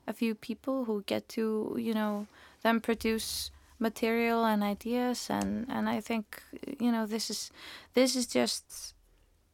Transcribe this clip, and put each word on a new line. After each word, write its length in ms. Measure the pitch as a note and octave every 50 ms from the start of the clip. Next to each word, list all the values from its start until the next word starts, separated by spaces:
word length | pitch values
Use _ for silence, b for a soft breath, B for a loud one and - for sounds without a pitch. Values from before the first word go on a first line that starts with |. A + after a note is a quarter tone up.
| b -
a 60 | G#3+
few 200 | - A#3+ A3+ A3
people 520 | - - - A#3 - - C#4 C4+ C4+ B3+
who 180 | A3 G#3+ G#3 G3
get 240 | - G#3+ G#3+ - -
to, 460 | - - A3+ A3 A3 G#3+ G#3+ - - A#3+
you 160 | A3+ A3+ A3+
know, 320 | G#3+ G#3+ G#3+ G#3 G#3 G#3 b b b b b b b -
then 160 | A3 A3+ A3+
produce 720 | - - A#3 - - A3 A3 A3 - - - - - b b b b b b -
material 680 | A3+ A3+ A3+ - - A3 A3+ A#3 A#3 A#3 A#3 A#3 A3+
and 200 | A3 G#3+ G#3 G#3
ideas, 680 | G3+ G3+ G3 - A3+ A#3+ B3 B3 B3 A#3+ - - -
and, 380 | G#3 G3+ G3+ G3 G#3 G#3+ A3+ C4
and 180 | B3 A3+ G#3+ G#3+
I 140 | A#3+ A3+
think, 400 | G#3+ - A#3 A3+ G#3 - - - - - - - - - - -
you 120 | A3+ A#3+
know, 140 | A#3 A3+ A3+
this 240 | G#3 G#3+ A3+ G#3+ -
is, 220 | G#3+ - - - B B B B B B B B -
this 220 | B3 C4 C4 B3+
is 100 | B3+ A#3+
just 680 | - - B3 A#3+ G#3 - - - - - - - - - - _ _ _ _ _ _ _ _ _ _